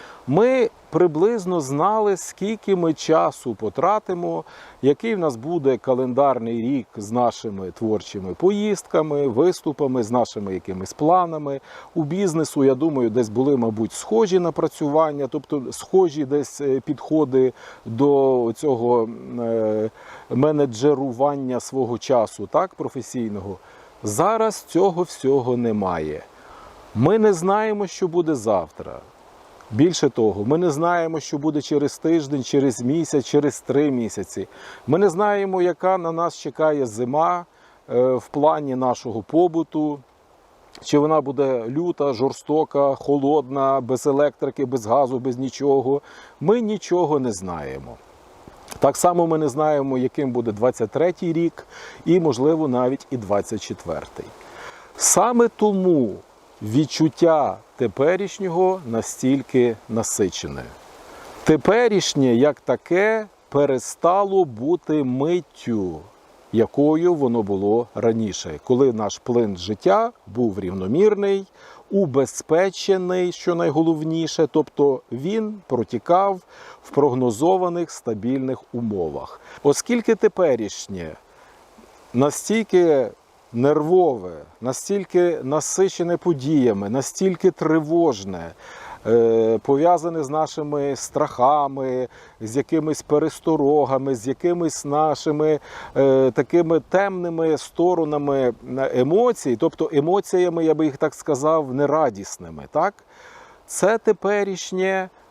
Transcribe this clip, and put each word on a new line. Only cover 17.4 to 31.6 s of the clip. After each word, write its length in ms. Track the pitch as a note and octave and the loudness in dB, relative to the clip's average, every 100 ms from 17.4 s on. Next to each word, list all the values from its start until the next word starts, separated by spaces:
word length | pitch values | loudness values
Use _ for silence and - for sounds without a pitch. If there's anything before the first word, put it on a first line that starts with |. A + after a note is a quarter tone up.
| C3 - - - | 2 0 -14 -18
до 680 | - A2+ C#3+ C#3 C3+ B2+ A#2 A2 | -8 0 4 4 4 2 0 -2
цього, 520 | D3+ B2 A#2+ A#2+ A2+ A#2 B2+ B2 | -2 0 2 2 0 -6 -12 -8
е, 520 | A#2 A2+ A2 G#2+ A2 - - - - | -2 0 0 0 -4 -8 -20 -20 -6
менеджерування 1300 | A#2+ D3 D3+ C#3+ A2 C#3+ C3+ C#3 A#2 C#3 C#3+ B2+ B2 | 0 2 2 0 0 2 2 0 -2 -2 -2 -4 -6
свого 380 | - C3+ A#2+ A#2 | -4 -4 -4 -4
часу, 480 | - B2 A2 - G2 | 0 0 0 -4 -4
так, 280 | D3+ F#3+ | -2 -2
професійного. 840 | - C#3+ C3 A2+ B2+ A2+ G2+ F#2+ F#2 - - - - | -6 -10 -10 -10 -6 -6 -6 -10 -14 -18 -20 -20 -12
Зараз 540 | G#2 G#2 F#3 A3+ A3 - | -6 0 2 2 0 -4
цього 460 | - E3 G3 E3+ | -4 0 2 0
всього 540 | F3 - C3+ C#3 B2 B2 | -4 -4 0 2 2 0
немає. 640 | A#2 G#2+ F#2+ E2+ D#2 D2+ - - - - - - - | 0 0 -2 -2 -4 -8 -12 -20 -20 -20 -20 -20 -10
Ми 240 | - C#3+ A3 | 0 2 4
не 140 | G#3+ | 2
знаємо, 540 | F3 F#3 G3+ A3 G#3 G3 | 2 0 0 -2 -4 -6
що 220 | - F#3 | -4 -4
буде 260 | E3+ D#3+ | 0 0
завтра. 640 | C#3 G#2+ G2 D#2+ - - A#1+ - - - - - - - | -2 0 -2 -2 -10 -16 -16 -18 -20 -20 -20 -20 -20 -6
Більше 400 | A2 E3+ D#3+ C#3+ | 2 2 4 0
того, 340 | - A2 F#2+ | 2 0 0
ми 140 | G#2+ D#3 | 0 0
не 120 | F3 | 0
знаємо, 500 | C#3+ E3+ F3 E3 D#3+ | 0 0 0 -2 -6
що 180 | - D3+ | -6 -4
буде 240 | D3+ D3 | -2 -2